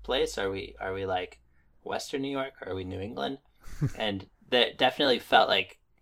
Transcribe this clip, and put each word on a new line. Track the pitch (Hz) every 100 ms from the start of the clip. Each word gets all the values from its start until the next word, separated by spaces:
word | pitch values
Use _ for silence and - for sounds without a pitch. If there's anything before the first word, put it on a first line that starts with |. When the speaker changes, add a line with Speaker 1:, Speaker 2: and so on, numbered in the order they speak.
Speaker 1:
place? | - 127 156 -
Are | 98
we, | 98 - -
are | 95
we, | 95 95
like, | 92 90 - _ _ _ _
Western | - - - 139
New | 139
York? | 139 135 - -
Are |
we | 95
New | 92 95
England?" | 98 - 139 139 _ _
Speaker 2:
<laughs> | - - 143 -
Speaker 1:
And | 110 98 95 _ -
that | 123 117 -
definitely | 131 - 143 120
felt | - - -
like | 98 95 - _ _